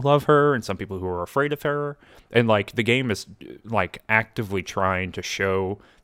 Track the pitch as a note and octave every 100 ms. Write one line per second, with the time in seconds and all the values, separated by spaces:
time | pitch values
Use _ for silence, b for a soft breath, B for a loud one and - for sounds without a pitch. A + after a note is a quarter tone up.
0 | C#3 C#3+ C3+ D3 D3 C3 G#2+ F#2+ G2 F#2+
1 | F#2 F2 F2 C#3 D3 D3 D3+ D3 C#3+ C#3+
2 | b b b A#2 A#2 G#2+ G2+ A2+ A2 B2
3 | B2+ G2 - G2 - - G#2 A2 F2+ -
4 | - A2 A2+ - G2+ G2 - - F#2+ F#2
5 | F#2 - - - G2 F#2+ F#2+ G#2 b b